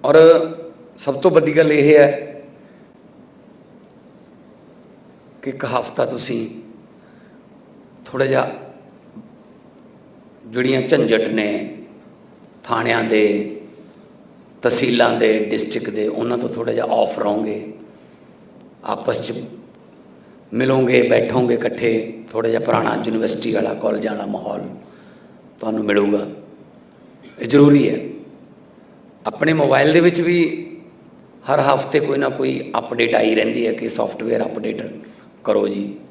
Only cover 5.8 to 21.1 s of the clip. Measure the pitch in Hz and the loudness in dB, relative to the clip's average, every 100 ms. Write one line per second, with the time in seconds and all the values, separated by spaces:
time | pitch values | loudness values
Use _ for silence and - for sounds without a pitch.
5.8 | 113 - 123 123 - 117 110 - - - | -4 -4 -4 -2 -4 -4 -8 -12 -20 -20
6.8 | - - - - - - - - - - | -20 -20 -20 -20 -20 -20 -20 -20 -20 -20
7.8 | - - - 131 135 131 - - - - | -20 -20 -12 -2 0 2 0 -6 -18 -20
8.8 | - - - - - - - - - - | -20 -20 -20 -20 -20 -20 -20 -20 -20 -20
9.8 | - - - - - - 113 117 123 135 | -20 -20 -20 -20 -20 -20 -10 -4 -2 -2
10.8 | - 160 113 113 110 110 104 101 - - | 2 2 2 2 0 -2 -2 -4 -8 -14
11.8 | - - - - - - - - - 117 | -20 -20 -20 -20 -20 -20 -20 -20 -6 -2
12.8 | 117 117 113 110 107 104 101 - - - | 0 0 2 2 2 0 -4 -10 -18 -20
13.8 | - - - - - - - - 120 117 | -20 -20 -20 -20 -20 -20 -20 -4 0 0
14.8 | 123 120 117 113 113 107 107 107 107 113 | 2 4 2 4 2 2 0 -2 -2 -4
15.8 | - 107 107 113 117 123 123 113 113 117 | -6 -4 -4 -4 -4 -4 -6 -6 -4 -4
16.8 | - 113 - - 107 107 107 104 - - | 0 0 0 0 -2 -2 -4 -6 -10 -16
17.8 | - - - - - - - - - - | -20 -20 -20 -20 -20 -20 -20 -20 -20 -14
18.8 | - - - 117 - 113 - - - - | -8 -4 -4 -4 -6 -8 -12 -18 -20 -20
19.8 | - - - - - - - 113 131 131 | -20 -20 -20 -20 -20 -20 -10 -4 0 2
20.8 | 123 123 - | 4 4 4